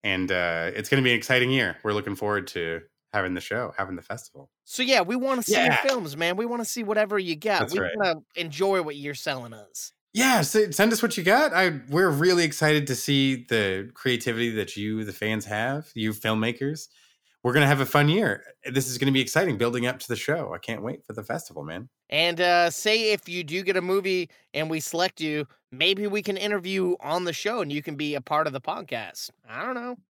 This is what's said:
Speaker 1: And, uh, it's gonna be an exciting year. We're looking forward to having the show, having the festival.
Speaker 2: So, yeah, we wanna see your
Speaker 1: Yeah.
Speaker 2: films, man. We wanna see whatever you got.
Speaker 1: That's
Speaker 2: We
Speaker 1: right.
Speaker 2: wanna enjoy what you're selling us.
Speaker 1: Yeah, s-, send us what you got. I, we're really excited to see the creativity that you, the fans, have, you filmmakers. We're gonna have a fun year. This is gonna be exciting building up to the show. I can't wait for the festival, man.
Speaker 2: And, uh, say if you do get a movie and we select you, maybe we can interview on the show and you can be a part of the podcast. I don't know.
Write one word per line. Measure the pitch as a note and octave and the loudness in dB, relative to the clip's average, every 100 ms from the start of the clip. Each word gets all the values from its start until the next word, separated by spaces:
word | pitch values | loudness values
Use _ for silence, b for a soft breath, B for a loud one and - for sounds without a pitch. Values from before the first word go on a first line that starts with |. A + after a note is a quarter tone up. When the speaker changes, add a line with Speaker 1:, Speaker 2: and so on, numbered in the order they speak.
Speaker 1:
And, | G#2 F#2+ F2+ | 0 0 0
uh, | F#2 F2 E2 E2+ | 0 0 0 -2
it's | G#2 G#2 | -6 0
gonna | C3+ | 2
be | B2+ | 4
an | A#2+ | 2
exciting | - B2+ B2 | 2 2 2
year. | C3+ G2+ E2+ | 2 0 -2
We're | G#2+ | -2
looking | G#2 G#2 | -2 -2
forward | G2 G#2 G#2 F#2 | -4 -2 -2 -4
to | F2 E2 E2 - _ _ | -6 -4 -6 -10 _ _
having | G#2+ F#2 | -4 -2
the | F2+ | -4
show, | - G#2 G2+ - | -4 -6 -4 -6
having | F#2+ F2+ | -6 -8
the | |
festival. | - A2+ - - - _ | -10 -12 -12 -20 -20 _
Speaker 2:
So, | _ - | _ -4
yeah, | B3+ B3 | 2 2
we | F3 B3 | 2 -2
wanna | C4 B3+ | 0 -2
see | - | 2
your | G#4 | 2
Speaker 1:
Yeah. | - A#3+ C4+ | 4 4 2
Speaker 2:
films, | B3+ E3 C#3+ | 0 -4 -2
man. | E3+ F#3 | -2 0
We | A#3 | -2
wanna | A#3+ A3 | -4 -4
see | A#3+ | -6
whatever | G#3 G#3+ G#3+ G#3 | 0 0 2 0
you | F3+ D3+ | -2 -4
got. | G#3+ F#3 | 0 0
Speaker 1:
That's | - | 0
Speaker 2:
We | F#3 | -2
Speaker 1:
right. | F2+ F2 | -2 0
Speaker 2:
wanna | F#3+ D#3+ _ E3+ | -2 -2 _ -8
enjoy | E3+ C#3+ G3 F#3+ | -8 -2 0 0
what | D3+ C#3+ | -2 -6
you're | C#3+ | -8
selling | C#3 - C3 A#2+ | -6 -6 -6 -8
us. | A2 G#2 - - _ _ | -16 -16 -14 -14 _ _
Speaker 1:
Yeah, | G#3 C4 A#3 | 2 4 4
s-, | D3 G#3+ G#3 D#3+ | 4 4 2 4
send | G#3+ | 4
us | A3+ | 4
what | - - | 0 2
you | |
got. | F3 A#3 D4+ | 4 6 6
I, | F3 F#3 D3 A#2+ | 4 2 0 0
we're | D3+ F#3+ | 4 4
really | C#3+ F3 F3 | 6 4 4
excited | D#3+ C#3+ D#3 D3+ C#3 | 2 4 4 4 2
to | |
see | B2 - C#3 C3+ C3 A#2+ | -4 2 4 4 0 0
the | A2+ G2+ F#2+ A2+ | 2 2 0 -6
creativity | - C3 B2 B2 A2+ A#2 | -4 0 0 0 0 0
that | A2 F#2+ - | 0 -4 -4
you, | G#2 A2 | -4 -4
the | G#2 | -6
fans, | - G#2+ A2 G2+ | -4 -2 -2 -2
have, | G#2+ A#2+ C#3+ D#3+ | -2 -2 -4 -8
you | A#2 A2 | -4 -4
filmmakers. | G#2+ A2 A2 A2 A#2+ C#3 D#3 - b b b b b | -2 0 0 0 -2 -6 -6 -12 b b b b b
We're | B2 | 0
gonna | C3+ C#3 | 4 4
have | C#3 | 4
a | C3+ | 4
fun | D3 D3 | 4 4
year. | F#3 F3+ G2 - - | 4 2 -2 -8 -14
This | C#3 C3+ B2+ | -4 -2 -2
is | B2 | 0
gonna | C3+ | 2
be | C3+ | 2
exciting | A#2+ D#3+ F#3 G#2 | 2 2 2 2
building | A#2+ A#2+ B2 | 0 0 -2
up | B2+ | -4
to | - | -6
the | A2+ | -4
show. | - E3 C#3 | -2 -2 -4
I | F2 | -8
can't | - A2+ | -8 -8
wait | A2 - | -8 -10
for | _ | _
the | A2+ | -12
festival, | F#2+ E3 - D#2+ | -8 -8 -8 -12
man. | D2 E2+ B2 _ _ | -10 -12 -14 _ _
Speaker 2:
And, | D3 E3+ E3+ | 0 0 2
uh, | F3+ F3 E3+ | 4 4 4
say | - G#3+ A3 G#3+ | 0 0 2 2
if | G#3 - | -2 -4
you | F3 | -8
do | D#3 F3 | -4 -4
get | F#3 F#3 | 0 0
a | |
movie | F3+ G3 G3 F#3 E3 b b | 0 -2 0 -2 -4 b b
and | C#3+ D#3+ | -6 -4
we | D#3+ | -4
select | - E3 F#3 - | -4 -2 -2 -2
you, | D#3 D3+ C#3+ b _ | -4 -4 -6 b _
maybe | B2+ E3+ G3 G#3 | 0 0 2 0
we | G#3 | -2
can | G3+ G3 | -4 -4
interview | G#3 G#3 F3+ F#3+ F#3 F3 | -2 -2 -2 0 0 0
on | C3+ E3+ | -2 -2
the | F3 | -2
show | D#3 G#3 A#3 | -4 -4 -4
and | D#3 | -4
you | D3 | -4
can | D#3 C#3+ | -6 -6
be | D3+ | -4
a | C#3+ | -4
part | - D3+ D#3 | -2 0 0
of | |
the | C3+ | -4
podcast. | C#3+ F3 E3+ A#2+ G2 - - _ A2+ | -6 -8 -8 -8 -8 -12 -16 _ -14
I | A#2 A3 | -10 -8
don't | |
know. | B3+ B3 B3 | -8 -10 -14